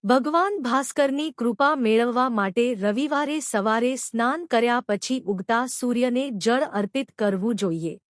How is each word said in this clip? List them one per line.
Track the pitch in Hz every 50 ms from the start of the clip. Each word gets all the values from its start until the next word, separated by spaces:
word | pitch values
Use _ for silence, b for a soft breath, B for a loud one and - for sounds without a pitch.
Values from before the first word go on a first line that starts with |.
| -
ભગવાન | 196 247 269 233 302 311 339 370 403 415 381
ભાસ્કરની | 254 240 240 269 277 - - - 285 277 269 285 302 320
કૃપા | 254 - 233 240 220 - 277 285 311
મેળવવા | 277 240 214 220 226 240 240 226 247 254 262
માટે | 233 214 196 190 185 240 240 247 247
રવિવારે | 196 190 208 208 240 285 294 302 277 294 277 302 311
સવારે | 254 - - 208 196 220 220 226 240 247 262
સ્નાન | 240 - - - 226 233 247 285 339 349
કર્યા | - 254 226 233 240 240 247
પછી | 247 - 208 202 - - 262 262
ઉગતા | - 180 202 185 190 - 226 233 254
સૂર્યને | 254 - - 254 247 240 240 247 247 240 254 269 285
જળ | 233 190 170 220 240 262 302
અર્પિત | - 208 202 202 202 - 269 262 -
કરવું | _ - 220 202 196 185 190 233 240
જોઈએ. | 196 202 180 165 165 165 165 - - _